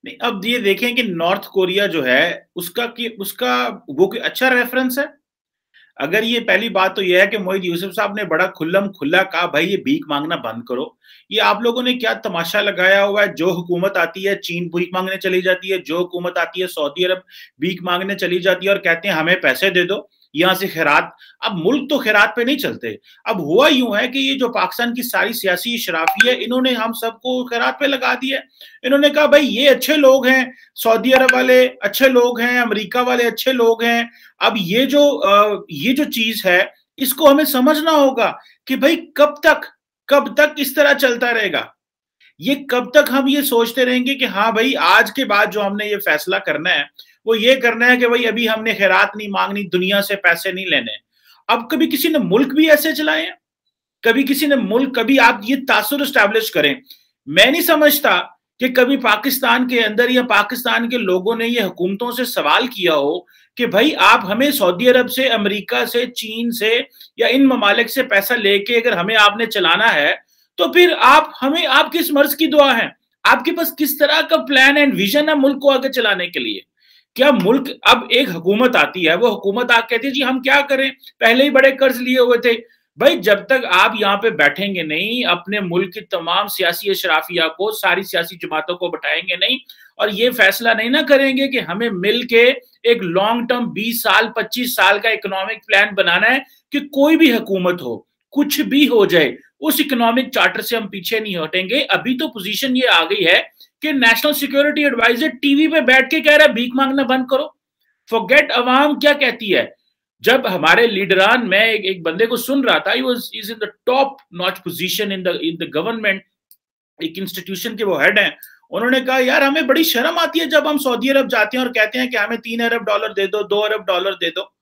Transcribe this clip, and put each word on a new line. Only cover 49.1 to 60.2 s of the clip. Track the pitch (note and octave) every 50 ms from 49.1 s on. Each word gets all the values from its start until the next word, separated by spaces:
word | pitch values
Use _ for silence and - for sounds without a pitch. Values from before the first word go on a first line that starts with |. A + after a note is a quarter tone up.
| -
नहीं | G#3+ G#3+ G#3
मांगनी, | G3 F#3 F#3 G3 G3+ G3+ G3+
दुनिया | E3+ F3+ F3+ F3+ F#3 G3+ G3+
से | G3 G3 G3+
पैसे | G3 - F3 E3+ E3+ - F#3+ F#3
नहीं | F#3 F#3+
लेने। | F3+ D3+ C3+ A#2 A2+ G#2+ G#2 _ _ _ _ _ _ _ _ _ -
अब | A3+ C4+ - -
कभी | E4 C4 D#4+
किसी | - D#4 C4+ - E4
ने | D#4 D4
मुल्क | G#3 E3+ F#3 A#3 C4+
भी | C4 C4 D4+ D#4+ D#4+
ऐसे | D4+ D4 - D#4+ D#4
चलाए | C4+ D#4 D#4 D#4 D#4
हैं? | E4 F#4 - _ _ _ _ _ _ _ _ _ _ _ _ _ -
कभी | A3+ A3 C4 C4+
किसी | C4+ C#4 C#4 D#4
ने | C#4+ C#4+
मुल्क, | C4 G3+ F#3 G#3+ B3 C#4 C4+ - A#3+
कभी | A3+ A3 C4+
आप | C4 A#3 A#3 B3 G3+ G3+
ये | A3 C4+
तासुर | - - - A3+ G#3 G#3 - C#4+ C#4
establish | C#4+ C#4 - B3+ G#3 G3+ A3 A3+ A3 -
करें। | - E3+ D3 C#3+ C3+ C3 _ _ - _ _ _ _ _ _ C3+
मैं | D3 E3+ D#4 D4+
नहीं | D4 F4
समझता | - - D#4+ D4+ D4+ D4 D4 - - A#3 F#3+ F3 - - _ _ _ _ _ _
कि | B3 B3+
कभी | B3 B3+ B3 A#3+ C#4
पाकिस्तान | - - A#3 G#3 - - C#4 C4+ - C4 A#3 A#3 B3+ B3+
के | B3 B3+ A#3
अंदर | A3+ G#3+ G#3+ G#3 A#3+ B3
या | B3+ B3